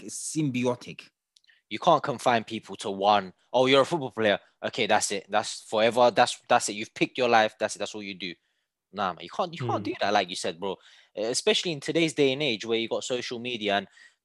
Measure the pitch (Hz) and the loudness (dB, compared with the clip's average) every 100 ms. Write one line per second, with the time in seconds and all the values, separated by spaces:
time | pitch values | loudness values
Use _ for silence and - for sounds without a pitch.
0 | 101 - - 151 147 123 123 123 - - | -8 -12 -8 -2 -2 0 -2 -2 -8 -18
1 | - _ _ _ _ _ - 107 - - | -20 _ _ _ _ _ -12 -2 4 4
2 | - 117 135 117 - 110 - 95 107 98 | 2 -2 2 2 0 -10 -10 -10 -8 0
3 | 101 104 92 - _ 123 131 135 127 165 | 4 4 2 -12 _ 2 6 6 4 0
4 | 131 110 107 92 _ _ 107 - 107 104 | -4 0 2 2 _ _ -8 -2 2 2
5 | - 98 - 104 113 - - 110 113 117 | 0 -4 -2 -2 -2 -8 -4 2 2 6
6 | 123 110 120 - - 120 - 104 110 - | 6 6 2 0 2 2 2 -6 -8 -4
7 | 165 - 123 117 110 - 107 - 101 107 | -4 0 4 4 4 0 -6 -4 -8 -8
8 | 98 92 92 85 _ _ _ _ _ 98 | -12 -10 -10 -12 _ _ _ _ _ -4
9 | 95 80 87 - 180 170 120 - - - | -4 -4 -8 -6 -6 -4 -4 -4 -4 -4
10 | 101 104 90 92 98 85 95 90 _ - | 0 0 0 -4 -8 -6 -8 -8 _ -20
11 | _ - 110 127 214 - 180 143 - 151 | _ -8 -4 -2 0 0 0 -6 -2 0
12 | 160 - 135 131 147 107 113 113 113 110 | 0 2 2 2 -2 -2 -2 -2 -2 -6
13 | - 123 - 120 123 120 101 101 98 _ | -4 -6 -6 -8 -8 -4 0 -2 -2 _
14 | - _ | -20 _